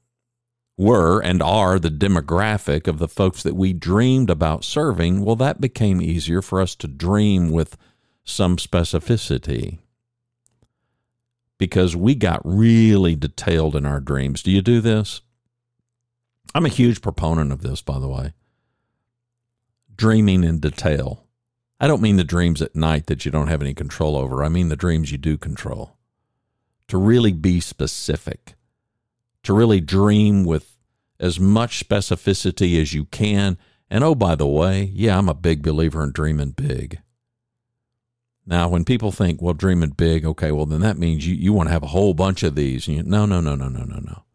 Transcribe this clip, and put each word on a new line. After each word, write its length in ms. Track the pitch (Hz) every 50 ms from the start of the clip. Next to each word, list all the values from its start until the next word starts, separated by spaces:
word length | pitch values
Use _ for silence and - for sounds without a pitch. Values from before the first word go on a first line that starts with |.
| _ _ _ _ _ _ _ _ _ _ _ _ _ _ _ -
were 420 | 95 107 123 104 85 82 90 110
and 220 | - 90 92 90 78
are 360 | - 98 110 101 92 92 95
the 120 | 80 82
demographic 960 | 76 73 98 98 95 85 71 69 82 87 101 110 107 101 - - 71 78 -
of 120 | - 82 76
the 100 | 85 80
folks 340 | - - 101 92 - - -
that 120 | - -
we 200 | 90 95 - 185
dreamed 560 | 170 - 170 185 - 120 127 131 131 127 98
about 340 | 87 76 85 78 78 - -
serving, 580 | - - 151 156 156 107 85 85 87 90 101 101
well, 140 | 104 117
that 240 | 113 127 139 - -
became 400 | 135 127 - - 110 101 95 90
easier 400 | 85 82 82 85 - 82 85 92
for 200 | 95 - 95 92
us 140 | 95 87 -
to 120 | - - 76
dream 640 | 67 69 85 87 101 104 104 104 98 92 87 82
with 260 | 78 82 80 - - - _ _ _ _ _ _ _ _ _
some 320 | - - - 101 90 90
specificity 1200 | 82 - - - 90 85 - - 85 - - 123 110 - - 76 62 - - 65 58 57 50 85 - _ _ _ _ _ _ _ _ _ _ _ _ _ _ _ _ _ _ _ _ _ _ _ _ _ _ _ _ _ _ _ _ _ _ _ -
because 360 | 98 87 - 95 92 90 82
we 180 | 87 90 113 147
got 260 | 123 104 90 82 - -
really 720 | 78 92 101 113 117 117 113 113 110 104 98 95 87 85
detailed 600 | 73 71 76 - - - - 85 80 78 78 73
in 100 | 73 69
our 140 | 71 71 71
dreams. 420 | 67 67 71 67 67 69 69 - -
Do 80 | 90
you 120 | 95 98 92
do 180 | 117 120 117
this? 400 | 107 117 110 107 104 - - - - _ _ _ _ _ _ _ _ _ _ _ _ _ _ _ _ _ _ _ _ _ _ _ _ - -
I'm 120 | 151 175
a 40 | 143
huge 320 | - - 123 120 113 - -
proponent 500 | - - - - 80 82 80 78 71 69
of 100 | 67 -
this, 200 | - 69 - -
by 160 | - 71 67
the 100 | 67 67
way. 240 | 65 65 67 76 78 _ _ _ _ _ _ _ _ _ _ _ _ _ _ _ _ _ _ _ _ _ _ _ _ _ _ _ _ _ _ _ 104
Dreaming 500 | 98 110 110 110 110 107 101 92 92 87
in 160 | 82 82 80
detail. 640 | 73 78 73 - - 85 76 69 65 65 - - _ _ _ _ _ _ _ _ _ _ _ -
I 60 | 127
don't 160 | 143 151 - 110
mean 140 | 107 101
the 80 | 95 87
dreams 360 | 73 85 87 87 85 82 73
at 160 | 76 - -
night 300 | 78 80 80 80 76 78
that 180 | - 76 67 -
you 60 | 71
don't 180 | 69 76 73 76
have 140 | 80 73 71
any 100 | 69 69
control 420 | - 73 69 - - 80 76 73
over. 300 | 69 67 65 65 65 71
I 60 | 78
mean 180 | 82 90 90 82
the 80 | 78
dreams 340 | 67 - 90 82 80 78 69
you 60 | 73
do 220 | 69 67 80 78 76
control. 580 | - - - - - - 60 78 - - _ _ _ _ _ _ _ _ _ _ _ _ _ _ _ _ _ _ _ -
To 100 | - 92
really 340 | 95 107 117 123 120 107 92
be 280 | 80 78 95 90 87
specific. 960 | 85 - - - 67 - - - - - 76 76 - 78 - - _ - - _ _ _ _ _ _ _ _ _ _ _ _ _ _ _ _ _ -
To 100 | - 98
really 260 | 104 117 117 107 95
dream 640 | 80 73 92 98 101 104 104 104 107 104 104 98 95
with 320 | 85 80 76 - - - _ _ _ _ _ _ _ _ -
as 220 | 90 90 82 85
much 420 | 92 98 104 110 120 117 - - -
specificity 960 | - 107 101 98 - 90 82 - - 98 - - 92 90 - 101 90 85 82
as 140 | 78 73 78
you 140 | 76 76
can. 500 | - - - 107 104 104 101 101 98 92 - _ _ _ _ _ -
And 160 | 98 107 139
oh, 100 | 160 160
by 200 | 127 104 90 82
the 120 | 71 76
way, 440 | 69 71 76 82 92 95 95 101 98 98
yeah, 240 | 92 104 113 98
I'm 140 | 107 104 92
a 40 | 78
big 280 | 76 87 85 82 76 71
believer 420 | 80 76 78 80 80 76 80 76
in 80 | 71 67
dreaming 380 | - 76 78 78 73 71 69
big. 500 | 65 - 69 71 64 64 - - - - - _ _ _ _ _ _ _ _ _ _ _ _ _ _ _ _ _ _ _ _ _ _ _ _ _ _ _ _
Now, 240 | - 87 87 87 85
when 160 | 87 87 85
people 260 | - 127 117 110 104
think, 300 | 98 - 104 90 78 -
"Well, 140 | 85 87 87
dreaming 360 | 78 - 95 92 87 82 76
big, 360 | 69 - 85 82 80 80 76
okay, 260 | 80 80 - - 78 76
well, 140 | 73 76
then 140 | 76 78 78 95
that 160 | 110 98 69
means 280 | 85 85 80 76 73
you, 80 | 85 90
you 180 | 80 85 95 107
wanna 180 | 101 82 78
have 120 | 85 78 73
a 60 | 71
whole 240 | 76 90 101 101 87
bunch 300 | 76 95 95 95 - -
of 120 | 85 71
these." 320 | 73 73 67 65 64 -
And 100 | - 76 76
you, 40 | 82
no, 220 | - 95 104 104
no, 160 | 104 95 87
no, 140 | 82 76 71
no, 140 | 67 65 65
no, 160 | 64 64 64
no, 140 | 62 - -
no. 260 | - - - - - _ _